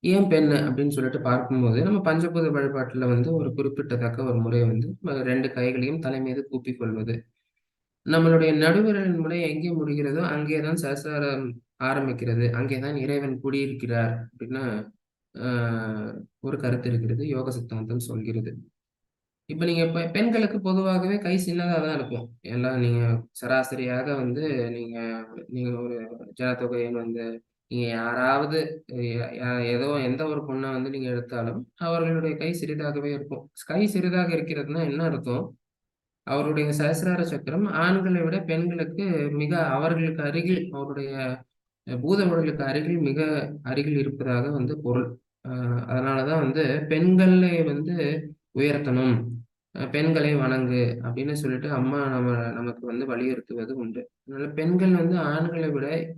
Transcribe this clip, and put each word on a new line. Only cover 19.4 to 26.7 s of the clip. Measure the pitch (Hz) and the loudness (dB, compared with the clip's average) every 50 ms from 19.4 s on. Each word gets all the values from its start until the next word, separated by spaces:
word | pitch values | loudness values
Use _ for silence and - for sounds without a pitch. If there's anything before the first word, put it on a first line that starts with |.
| _ _ | _ _
இப்ப | 156 156 170 | -4 -2 0
நீங்க | 175 170 165 165 | 0 2 2 2
பெ-, | 165 165 170 170 170 | 2 0 -2 -2 -2
பெண்களுக்கு | - 202 220 233 220 226 214 202 - 208 | 0 2 2 4 4 4 2 2 0 0
பொதுவாகவே | 185 190 185 190 190 190 185 185 180 185 202 208 | 0 2 2 4 4 4 2 2 2 2 0 0
கை | - 180 185 190 | 0 2 0 2
சின்னதா | 180 175 170 170 175 175 170 160 | 2 0 0 0 0 2 2 2
தான் | 151 156 156 | 0 0 -2
இருக்கும். | 143 131 120 - 120 120 117 - - _ - | -2 -4 -4 -6 -6 -8 -8 -14 -18 _ -6
எல்லாம் | 113 123 123 127 131 127 | -4 -2 0 0 2 2
நீங்க | 123 120 120 120 120 117 117 113 117 - _ | 2 2 4 4 4 2 2 0 -2 -6 _
சராசரியாக | - - 120 131 131 127 - 135 127 127 123 123 127 131 143 147 | -12 -2 2 2 2 2 0 -2 -4 -4 -2 -2 -2 -2 -2 -2
வந்து | 139 127 123 120 139 156 156 143 127 120 117 | -2 0 -2 -2 -2 -2 -2 -2 -2 -2 -2
நீங்க, | 120 117 120 117 117 117 117 113 113 113 113 110 - - - - | -4 -6 -8 -8 -8 -8 -6 -6 -6 -8 -10 -12 -14 -16 -14 -10
நீங்க | 127 127 123 123 120 120 | -6 -4 -4 -4 -4 -4
ஒரு | 120 120 120 117 113 113 120 117 - - - | -6 -6 -6 -8 -8 -10 -12 -14 -16 -18 -12
ஜனத்தொகையின் | - 127 127 123 120 123 120 | -6 -4 -4 -2 -2 -2 -4